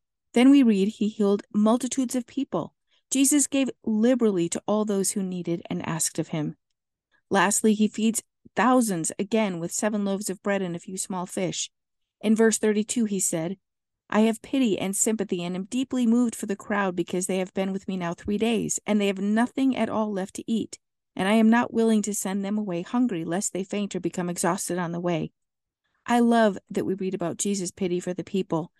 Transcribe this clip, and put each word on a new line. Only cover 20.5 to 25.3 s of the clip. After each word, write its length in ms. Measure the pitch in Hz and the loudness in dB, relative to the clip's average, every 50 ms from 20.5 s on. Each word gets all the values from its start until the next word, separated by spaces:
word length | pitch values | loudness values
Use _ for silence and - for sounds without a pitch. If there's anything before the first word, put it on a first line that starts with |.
| 226 208 - - - - _ _ _ _ _ _ - | -2 -2 -2 -4 -10 -16 _ _ _ _ _ _ -8
And 120 | - 185 196 | -4 0 2
I 60 | 214 | 4
am 160 | 226 220 220 | 6 6 6
not 240 | 226 240 240 - - | 6 4 2 0 0
willing 300 | 226 226 226 220 214 202 | 0 2 4 2 2 0
to 100 | 214 196 | -2 -4
send 320 | - - 196 196 202 196 | -4 -4 -4 -4 -4 -4
them 140 | 196 214 214 | -4 -4 -4
away 240 | 208 196 175 170 180 | -4 -4 -4 -6 -4
hungry, 420 | - - 240 254 240 196 165 165 | -2 0 0 0 0 0 -2 -4
lest 260 | 170 170 196 208 - | -4 -4 -4 -4 -4
they 120 | - 180 190 | -4 -6 -6
faint 320 | - - 208 208 196 - | -4 -4 -4 -4 -4 -4
or 40 | 185 | -4
become 300 | - 170 - - 180 175 | -6 -4 -4 -4 -4 -4
exhausted 480 | 175 - - 175 175 196 - - 175 180 | -4 -2 -2 -2 -2 -2 -4 -4 -4 -4
on 140 | 180 165 | -4 -4
the 80 | 170 170 | -4 -4
way." 320 | 180 175 175 156 156 156 | -2 -2 -2 -2 -4 -6